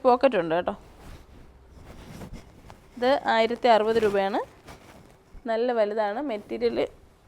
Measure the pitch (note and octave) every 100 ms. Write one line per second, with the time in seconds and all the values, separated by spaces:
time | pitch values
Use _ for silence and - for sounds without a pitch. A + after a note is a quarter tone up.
0 | C4 B3 C4+ G#3 E3+ E3 F3+ G3+ - -
1 | - - - - - - - - - -
2 | - - - - - - - - - -
3 | B3 C#4+ - A3+ A3+ A#3 B3+ G#3+ G#3+ A3+
4 | G#3+ G3 G3 A#3 C5 - - - - -
5 | - - _ - A#3+ A3+ B3 A#3 G#3 G#3+
6 | G#3 A3 D4 G#3+ - - A#3 - - -
7 | - _